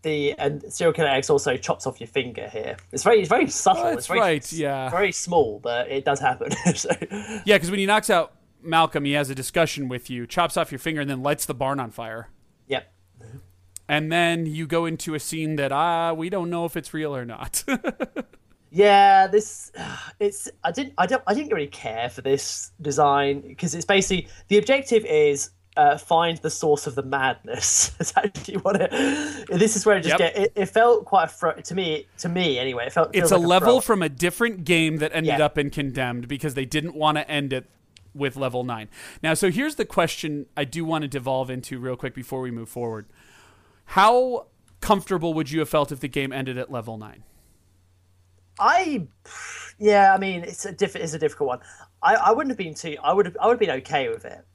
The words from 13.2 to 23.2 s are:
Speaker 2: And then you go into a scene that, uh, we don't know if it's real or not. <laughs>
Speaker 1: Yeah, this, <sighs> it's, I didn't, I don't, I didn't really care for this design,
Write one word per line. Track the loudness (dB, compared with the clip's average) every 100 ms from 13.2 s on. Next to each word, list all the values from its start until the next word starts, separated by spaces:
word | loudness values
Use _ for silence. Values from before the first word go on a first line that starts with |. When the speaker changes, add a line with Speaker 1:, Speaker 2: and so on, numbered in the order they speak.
| -20 -20 -20 _ _ -20 -4
Speaker 2:
And | -2 0
then | 0 2 0 -4
you | -6 -2
go | 0 0
into | -4 -6
a | -6
scene | -6 -6 -4 -2
that, | 0
uh, | 0 0 0 0 -2
we | -4
don't | -4 -4
know | -4
if | -4 -6
it's | -8
real | -6 -6 -6
or |
not. | -8 -10 -8 -6 -4
<laughs> | -4 -4 -6 -8 -8 -12 _ _ _ _
Speaker 1:
Yeah, | 4 8 8 10 8 6
this, | 4 0 -14 -16
<sighs> | -14 -12 -12 -16 -2
it's, | -2 -2 -14 _
I | -6
didn't, | -4 -6 0
I | 0
don't, | 0 0
I |
didn't | -2 -2
really | -4 -4
care | -8 -8 -6 -6
for | -6
this | 0 0 0 -10 -12 _
design, | -4 2 4 4